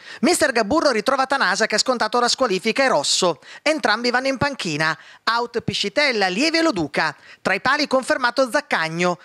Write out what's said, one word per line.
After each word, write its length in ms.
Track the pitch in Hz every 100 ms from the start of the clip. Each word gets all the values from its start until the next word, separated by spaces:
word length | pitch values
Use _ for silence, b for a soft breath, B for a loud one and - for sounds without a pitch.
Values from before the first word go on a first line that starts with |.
| B B
Mister 320 | 254 320 294
Gaburro 380 | 233 202 311 302
ritrova 340 | 220 208 269 262
Tanasa 400 | 269 190 185 214
che 100 | 208
ha 40 |
scontato 420 | - 240 214 247
la 80 | 240
squalifica 520 | - 254 185 226 214
e 60 | 262
Rosso. 540 | 165 139 - 180 156 B B
Entrambi 480 | 285 311 - 214 240
vanno 180 | 240 269
in 100 | 269
panchina. 600 | 285 269 180 147 160 156 B B -
Out 340 | 233 240 240
Piscitella, 680 | - 196 202 285 294 226 190
Lievi 300 | 185 320 330
e 20 |
Loduca. 520 | 330 202 147 - 156 - B B
Tra 120 | -
i 60 | 196
pali 280 | 254 294 285
confermato 600 | 262 254 302 240 254 262
Zaccagno. 680 | 277 - 208 160 165 180 175